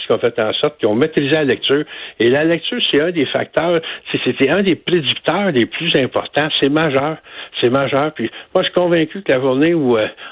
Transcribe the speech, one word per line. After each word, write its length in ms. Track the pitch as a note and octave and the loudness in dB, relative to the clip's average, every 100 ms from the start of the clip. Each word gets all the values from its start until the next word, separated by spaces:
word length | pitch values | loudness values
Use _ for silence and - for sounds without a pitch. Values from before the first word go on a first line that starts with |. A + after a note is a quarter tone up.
| - | -2
qui 60 | |
ont 60 | A#2 | 0
fait 180 | A#2+ - | 0 0
en 120 | A2 | -2
sorte 260 | - D3+ - | 0 -2 0
qu'ils 100 | A2 | 0
ont 60 | A2 | 2
maîtrisé 340 | D#3 D#3 C#3 | 0 0 0
la 140 | D#3 | 2
lecture. 420 | C#3+ G#2 C#3 C#3+ D3+ - - - | 2 0 0 0 -2 -10 -10 0
Et 100 | A#2 | 2
la 140 | C#3 | 2
lecture, 360 | D#3+ E3+ - A#3+ - | 2 0 -2 -4 0
c'est 100 | C#3 | 0
un 120 | E3 | 0
des 160 | E3+ B2+ | 0 -2
facteurs, 520 | B2+ - - E3+ E3+ - - - | -2 -2 -2 0 0 -2 -10 -8
c'est, 80 | C#3 C3 | -4 -2
c'était 240 | A#2+ C3+ | -2 -2
un 140 | F#3 | 0
des 120 | G3 D#3 | 0 0
prédicteurs 760 | - F3 C#3+ - - F3 G3 | 0 0 0 -2 -2 0 0
les 160 | B2+ G#2+ | 0 -2
plus 260 | - E3 E3 | -2 0 0
importants. 520 | B2 - - C#3+ D3+ - | 0 -2 -4 -2 -2 0
C'est 100 | C#3 | 2
majeur. 480 | D3+ D#3+ C3+ D3 D#3+ - - - - | 2 2 0 -2 -6 -12 -18 -12 -2
C'est 80 | A#2+ | 0
majeur. 420 | C#3 C3+ C#3 D3+ | 2 0 0 0
Puis 160 | - A2 - - F#3 | -2 -6 -8 -4 -2
moi, 80 | |
je 60 | F3 | 0
suis 40 | |
convaincu 480 | F3+ F3 E3+ D#3 G3 | 0 2 2 0 -2
que 100 | G3 | 0
la 80 | D3+ | 0
journée 360 | C3+ C3 D#3+ F3 | 2 2 4 4
où, 220 | B2+ A2+ | 2 2
euh, 100 | G#2 - - | 0 -4 -18